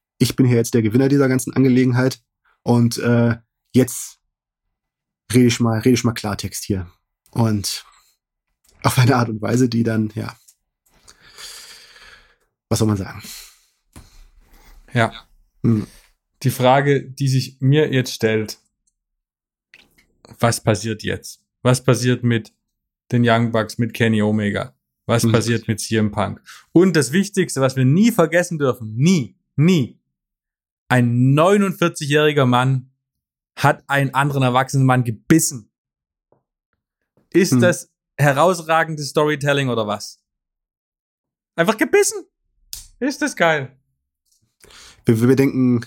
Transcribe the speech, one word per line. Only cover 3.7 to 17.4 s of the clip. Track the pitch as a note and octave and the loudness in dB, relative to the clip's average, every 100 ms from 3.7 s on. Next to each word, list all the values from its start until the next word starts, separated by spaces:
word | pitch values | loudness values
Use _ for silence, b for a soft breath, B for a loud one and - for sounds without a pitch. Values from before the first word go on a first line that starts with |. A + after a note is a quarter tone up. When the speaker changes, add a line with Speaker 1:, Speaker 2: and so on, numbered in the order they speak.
Speaker 1:
jetzt | A#2+ B2 - - - _ _ _ _ _ _ _ _ _ _ - | 0 0 -4 -14 -20 _ _ _ _ _ _ _ _ _ _ -2
rede | B2 A#2+ | 2 2
ich | A#2 | 2
mal, | A#2 A2 | -2 0
rede | B2+ | 0
ich | A#2 | 0
mal | A2+ | 0
Klartext | - G#2 G2 G2 - | -4 -6 -8 -10 -10
hier.“ | - F#2+ F2 _ _ _ _ | -6 -6 -8 _ _ _ _
Und | A#2+ A2+ G#2 - - b b b _ _ _ _ _ _ _ | -2 -2 -2 -6 -10 b b b _ _ _ _ _ _ _
auf | A#2+ C3+ | -2 2
eine | A#2+ B2 | 4 2
Art | A2+ | 0
und | G#2+ | -4
Weise, | G#2+ B2 B2+ | -2 0 0
die | A#2 | 0
dann, | A#2 A2 G#2+ A2 | -2 -2 -4 -6
ja, | A2 - _ _ _ _ _ _ B B B B B B B B B B B B B B B _ - | -12 -14 _ _ _ _ _ _ B B B B B B B B B B B B B B B _ -6
was | A2 | -2
soll | G#2+ | 0
man | G2+ | -2
sagen? | F#2 G2+ B B B B B _ _ - - - - _ b b b b _ | -6 -14 B B B B B _ _ -20 -20 -20 -20 _ b b b b _
Speaker 2:
Ja. | B2 A2+ - - _ _ _ | -2 -2 -4 -20 _ _ _
Speaker 1:
Hm. | A#2 A2 - b b _ _ _ | 0 0 -4 b b _ _ _
Speaker 2:
Die | C3 | -4
Frage, | B2+ B2+ C#3+ C#3+ C#3 | 0 2 4 2 0
die | - - C3 | -4 -6 -2
sich | C3 | -2